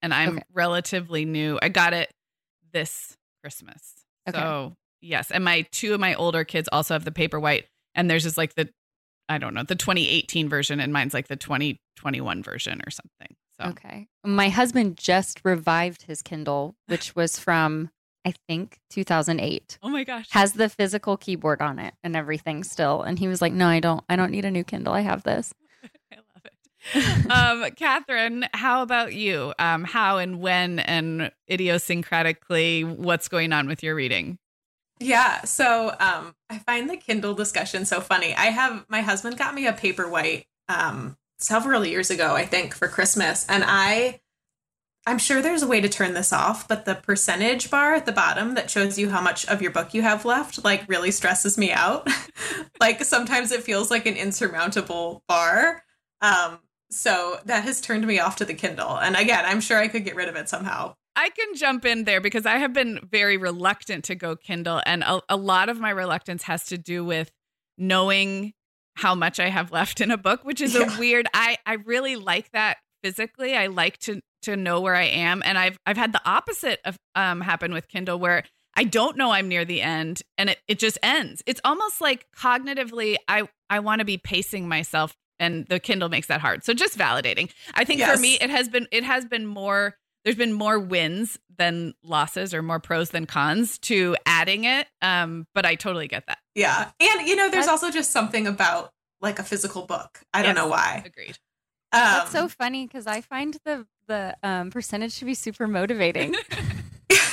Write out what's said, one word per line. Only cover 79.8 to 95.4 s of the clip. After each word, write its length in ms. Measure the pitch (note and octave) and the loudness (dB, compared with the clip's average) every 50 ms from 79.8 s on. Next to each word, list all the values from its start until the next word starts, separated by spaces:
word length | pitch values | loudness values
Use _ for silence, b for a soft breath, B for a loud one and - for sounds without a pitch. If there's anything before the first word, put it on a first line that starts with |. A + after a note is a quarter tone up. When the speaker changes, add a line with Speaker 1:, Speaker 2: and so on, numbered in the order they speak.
Speaker 1:
end 400 | A#2+ D#3+ D#3+ D#3+ D#3+ D#3+ F3+ - - _ - | -2 -2 -2 -2 -2 -4 -6 -8 -12 _ -4
and 140 | - G3 G3 | -2 0 0
it, 80 | - - _ - | -2 -4 _ -4
it 100 | G#3+ - | -2 0
just 200 | A3+ A3 - - | 0 0 0 0
ends. 400 | - A#3 C#4 D#4+ A3+ - - - - | 0 2 2 2 0 -4 -10 -8 -4
It's 160 | - B3 - - | -4 -4 0 0
almost 380 | B3+ D4+ F#4 A4 G#4+ - - | 0 2 2 -2 -4 -2 -2
like 240 | E4 C#4+ C4 B3+ - _ _ | 0 0 0 -2 -6 _ _
cognitively, 800 | - - B3+ B3 C4+ C4 C#4 C#4 C4 B3 A#3 A#3 A#3 G#3+ G#3+ G#3 - - | -2 2 2 2 2 0 -4 -4 -4 -6 -6 -4 -4 -2 0 -2 -2 0
I, 220 | - G3 G#3+ G#3 - _ _ _ - | 2 0 0 0 -2 _ _ _ -2
I 80 | G3+ G#3 | -2 0
wanna 240 | G#3 G#3+ G#3+ A3 G#3+ | 0 0 0 0 0
be 140 | G#3 G3 F3 | -2 -2 -4
pacing 500 | - - G3 F3+ G#3 - - F#3+ F3 E3+ | -4 -2 -2 -2 -2 -2 -6 -6 -4 -2
myself, 480 | E3 D#3 E3 - - D#3 D#3 D#3+ - _ _ _ _ - | -2 -2 -2 -2 -2 -2 -2 -2 -4 _ _ _ _ -4
and 280 | F3 E3+ E3+ E3 C3+ - | -2 -2 -2 -4 -2 -2
the 120 | F3+ F3+ | -2 -2
Kindle 300 | - - G3+ F#3+ F3+ E3+ | 0 0 0 0 0 0
makes 160 | E3 - - | -2 -2 0
that 160 | - D3+ D#3 | 0 -2 0
hard. 200 | D3+ A#2+ F2 - | 2 0 0 0
So 120 | - - A#3+ | 0 -2 0
just 240 | A#3 F#4 G#4+ - G3+ | 0 0 -2 0 0
validating. 520 | F3 B2 A#2+ C3+ - B2 - - E3+ - B B B B | 0 2 2 0 0 -2 -2 -2 -4 -6 B B B B
I 120 | B - B3 | B 0 0
think 180 | - D4+ C#4 | 2 2 2
for 60 | A3+ - | 4 4
Speaker 3:
Yes. 120 | C4+ B3+ | 4 4
Speaker 1:
me, 140 | B3 B3+ C4+ | 4 4 2
it 160 | - - B3+ | 2 2 0
has 180 | C#4+ B3+ B3+ A3+ | 0 0 0 0
been, 180 | A#3+ B3 A#3+ - | 0 -2 -2 0
it 100 | - A#3 | -2 -2
has 220 | B3 B3+ C4 C4 B3 | 0 0 -2 -2 -2
been 220 | A3+ A#3+ A3+ A3 | -4 -6 -6 -6
more, 500 | G#3 G#3 G3 G3 G3+ G3 G3+ G3+ G3+ - _ _ _ _ _ - | -6 -8 -6 -2 0 0 0 0 -2 -4 _ _ _ _ _ -2
there's 120 | G#3+ A3+ | 0 2
been 160 | G#3+ A#3+ A#3 | 2 0 0
more 260 | G#3+ G#3 G#3 G#3+ A3 G#3 | 0 0 2 2 2 2
wins 600 | F#3+ F3+ F#3 F3 D#3+ D#3 F3 G3 A3+ G#3+ - - _ _ _ | 0 0 0 0 0 0 -2 -4 -6 -6 -8 -12 _ _ _
than 380 | - F3 F3 E3+ E3+ E3+ D#3 - _ | 0 0 0 0 -2 -4 -6 -8 _
losses 500 | - E3 E3 D3+ D3 D#3+ - F#3 F#3+ F#3 | -8 -2 0 0 0 0 -2 -6 -6 -4
or 80 | F3 D#3+ | -4 -4
more 180 | E3 E3 E3 D#3+ | -2 -2 -4 -4
pros 280 | - - E3+ E3 E3+ - | -2 -2 -2 -2 -2 -2
than 140 | - E3 D#3+ | -4 -6 -6
cons 540 | - - D3+ C#3+ D3+ D#3+ G#3+ A#3 A3 - - | -2 -2 0 2 2 2 2 0 -2 -2 -8
to 360 | - - A3+ F#3+ F3+ F3 E3+ - - | -4 0 2 2 2 2 0 0 2
adding 380 | D#3+ E3+ E3 E3+ F#3 G3 G#3 A3+ | 4 4 4 4 2 0 0 2
it. 240 | A#3+ C4 C#4 - _ _ - | 0 0 0 -2 _ _ -2
Um, 460 | F3+ F#3 F#3 F3 E3+ E3 E3 E3 | 0 0 2 0 0 -2 -4 -10